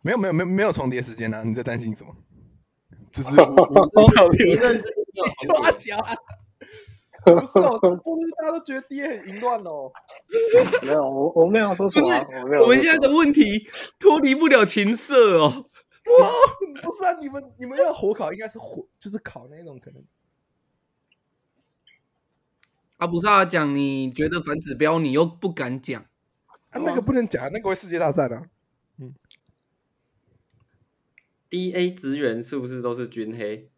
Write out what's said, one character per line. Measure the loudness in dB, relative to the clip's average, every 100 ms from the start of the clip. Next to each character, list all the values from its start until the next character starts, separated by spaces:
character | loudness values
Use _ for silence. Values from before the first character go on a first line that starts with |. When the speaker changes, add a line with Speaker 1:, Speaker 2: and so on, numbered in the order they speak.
Speaker 1:
没 | -2
有， | -2
没 | -2
有， |
没 | -2
有， | -2
没 | 0
有 | 0
重 | -2 -4
叠 | -6
时 | -8
间 | -8 -8
啊！ | -6
你 | -6
在 | -6
担 | -6 -6
心 | -8
什 | -10 -14
么？ | -20 _ _ -20 _ _ _ _ -20 -14
就 | -10
是 | 2 6
我， | 6
我， | 6 6 6 6
Speaker 2:
<laughs> | 8
Speaker 1:
我， | 8 8 6 6 4
Speaker 2:
你 |
认 | 4 2 0
知 | -4 -8
没 | -8 -6
有 | -8
重 | -6
叠。 |
Speaker 1:
你 | -2
抓 | 0 0
小 | -2 -6 -8
啊！ | -8 -10 _ -20 _ _ -20 -20 -20 -20 _ _ 6
不 |
是 | 6 4 2
哦， | 2 2
不 | 0 0 -6 -6
是 | -6 -6
大 |
家 | -8
都 | -8
觉 | -10 -12
得 |
D | -10 -10
A | -8 -10
很 | -12
淫 | -8
乱 | -6 -6
哦。 | -8 -12 -14 -18 _ -20 _ -2 4 4 4 -2
Speaker 3:
没 | 0
有， | 0
我， | 0 -2 0
我 | 4 4
没 | 4
有 | 0
说 | 0 0
什 | 2
么 | 2
啊， | 0
Speaker 4:
不 | -4
是， | -10
Speaker 3:
我 | -2
没 | 2
有 |
说 |
什 |
么。 |
Speaker 4:
我 | 4
们 | 4
现 | 4
在 | 2
的 | 2
问 | 2 2
题 | 2 2 0 -8 -18 -20 _
脱 | 2 4
离 | 2 0
不 | 4
了 | 4
情 | 4 0 -2 -4
色 | 0 4 4 4
哦。 | 2 0 -16 _ _ _ 4
Speaker 1:
不， | 6 6 2 -2 -2 -12 -10
不 | -12
是 | -4 -4
啊， | -4
你 | -8
们， | -14 -16 _
你 | -12
们 | -2
要 | -2
火 | 0 -4
烤， | -4 -6
应 | -8
该 | -14
是 | -16
火， | -18 -18 -18 _
就 | -14
是 | -14
烤 | -14 -20 -20
那 | -20
种 | -20 -20
可 | -20
能。 | -20 _ _ _ _ _ _ _ _ _ _ _ _ _ _ _ _ _ _ _ _ _ _ _ _ _ _ _ _ _ _
Speaker 4:
啊， | -4
不 | -2
是 | 2
啊， | 2 2
讲 | 0 -2 -2
你 | -4 -4 -8
觉 | -4 -4
得 | -4
反 | -6 -8
指 | -8 -2
标， | 0 0
你 | 0
又 | 0 0
不 | -2 -8
敢 | -6 -8 -8
讲。 | -10 -14 -14 _ _ _ _ _ _
Speaker 1:
啊， | -8
那 | -4
个 | -4
不 | -2
能 | -2 -2
讲 | -6
啊， | -8
那 | -8
个 | -6
会 | -8
世 | -6
界 | -4
大 | -2
战 | -2 -4
啊。 | -6 -16 _ _ _ _ _
嗯。 | -20 -20 _ _ _ _ _ _ _ _ _ _ _ _ _ _ _ _ _ _ _ _ _ _ _
Speaker 2:
D | -6 -6
A | -4 -4
职 | -6 -8 -4
员 | -4 -4
是 | -8 -10
不 | -10
是 | -8
都 | -8
是 | -8 -10
军 | -10 -12 -10
黑？ | -10 -10 _